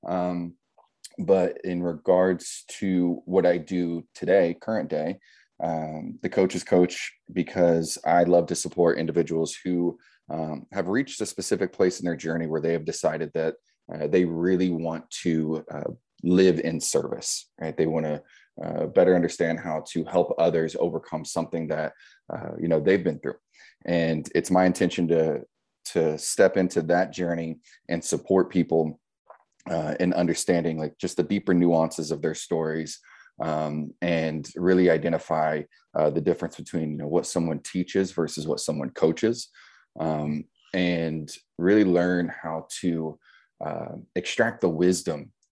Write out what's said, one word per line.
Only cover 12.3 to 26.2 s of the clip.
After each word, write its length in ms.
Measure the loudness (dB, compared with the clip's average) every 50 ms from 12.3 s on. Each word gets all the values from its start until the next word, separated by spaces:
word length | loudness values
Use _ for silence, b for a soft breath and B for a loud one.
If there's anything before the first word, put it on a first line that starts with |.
| -4 -4 -2
where 160 | -2 -2 -2 0
they 100 | 0 0
have 140 | -2 -2
decided 440 | -6 -6 -2 -2 -2 -2 -2 -6 -6 -4
that, 220 | -2 -2 -2 -4 -6 _ _ _ _ _ -14 -10
uh, 140 | -6 -4
they 180 | 0 2 2 2
really 460 | 2 0 0 0 2 2 2 2 2
want 400 | 0 -2 -4 -4 -6 -6 -10 -12 -10 -6 -2
to, 400 | 0 0 0 0 0 -2 -4 -6 -8
uh, 200 | -10 -8 -8 -8 -10 -12 _ _ _ _ 0
live 380 | 4 6 6 8 6 6 4
in 200 | 2 -2 -2 -4
service, 680 | -2 -2 0 0 -2 -2 -6 -8 -6 -6 -6 -8 -8 _ _ -10
right? 160 | -8 -6 -2
They 100 | 0 0
wanna, 360 | 0 0 0 -2 -2 -4 -6 -8 b b b b b b -12 -10
uh, 220 | -8 -4 -4 -4
better 280 | 0 4 4 6 6 6
understand 460 | 4 2 0 0 0 -2 -2 -2 -4
how 240 | -6 -6 -6 -6 -6 -6
to 160 | -6 -6 -4
help 300 | 0 0 0 0 0 2 2
others 380 | 2 2 2 2 0 0 -2 -2
overcome 460 | -2 -2 -2 -4 -8 -8 -8 -8 -8
something 420 | -6 -4 -4 -4 -4 -4 -6 -4 -4
that, 240 | -4 -4 -4 -6 -8 b b b b b b -12 -10
uh, 200 | -10 -10 -10 -8 -4
you 100 | -2 0
know, 120 | 2 2
they've 240 | 4 4 2 4 2
been 140 | 0 -4 -4
through. 180 | -6 -10 -10 -10 _ _ b b b b b b -4
And 460 | -2 0 2 2 2 0 -2 -4 -2 -2
it's 160 | -2 0 2
my 140 | 2 4 4
intention 440 | 4 4 2 0 0 0 0 0 2
to, 340 | 4 4 2 2 0 -4 -6 -12 _ _ _ _ _ _ -12
to 300 | -6 -2 0 0 0 0
step 400 | -2